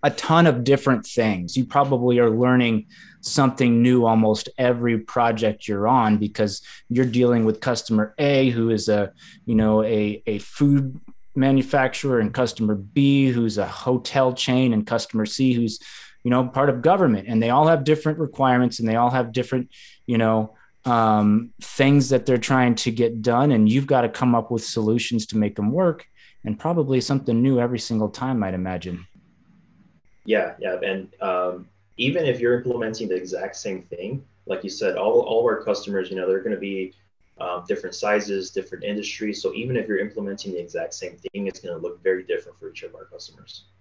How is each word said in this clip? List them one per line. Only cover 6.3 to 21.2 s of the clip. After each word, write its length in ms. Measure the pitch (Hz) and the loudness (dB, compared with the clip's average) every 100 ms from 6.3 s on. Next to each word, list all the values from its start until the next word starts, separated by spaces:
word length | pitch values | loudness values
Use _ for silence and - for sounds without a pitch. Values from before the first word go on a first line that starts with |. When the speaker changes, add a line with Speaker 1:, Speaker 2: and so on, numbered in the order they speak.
| - 104 98 - - - | -2 -4 -4 -14 -20 -4
Speaker 1:
you're 160 | 120 131 | 0 0
dealing 400 | 117 123 120 110 | 2 2 4 2
with 140 | 110 | 0
customer 560 | - 117 - 110 107 - | -2 -4 0 0 0 -2
A, 320 | 143 139 131 | 0 2 2
who 220 | 117 113 | 0 0
is 180 | 110 98 | 0 0
a, 240 | 104 98 _ - - - | 0 -2 _ -20 -14 -2
you 80 | |
know, 300 | 110 107 107 | 0 2 2
a, 400 | 110 110 104 104 - | 2 0 -2 -4 -6
a 140 | 104 | -6
food 600 | - - 143 143 135 135 - - - - | -8 0 2 2 0 -8 -16 -18 -10 0
manufacturer, 840 | 135 135 131 147 131 - 143 123 | 2 2 2 0 0 -2 0 0
and 140 | 107 | 0
customer 400 | 123 123 - 110 104 | 0 -2 0 -2 -2
B, 520 | 98 - 139 139 135 | -2 2 4 4 2
who's 300 | 120 117 104 | 2 0 -2
a 60 | 95 | -4
hotel 680 | - - 127 - 139 131 | -4 -2 -2 0 2 2
chain, 400 | 123 - 127 131 | 0 0 2 2
and 140 | 110 107 | 2 0
customer 380 | 117 - 110 104 | -4 -2 -4 -4
C, 260 | - 131 | 0 0
who's, 260 | 120 117 107 - - - - | 2 -2 -4 -14 -20 -20 -8
you 80 | 120 | 0
know, 160 | 123 123 | 0 0
part 220 | 135 143 | 0 0
of 120 | 127 | 2
government, 460 | 151 190 170 104 98 | 2 4 4 2 0
and 120 | 113 | 0
they 100 | 117 | 2
all 160 | 127 156 | 4 4
have 160 | 160 | 4
different 340 | 139 151 156 156 | 2 0 0 -2
requirements 640 | 147 - 131 123 123 117 | -6 0 2 4 2 0
and 100 | 113 | 0
they 60 | 113 | 2
all 160 | 120 | 2
have 200 | 131 117 | 2 -2
different, 380 | 117 120 131 123 - - - - | -4 -2 -4 -4 -12 -20 -18 -2
you 100 | 117 | 0
know, 380 | 113 110 110 _ _ _ | 2 2 -2 _ _ _
um, 680 | 127 120 110 107 | 0 2 4 4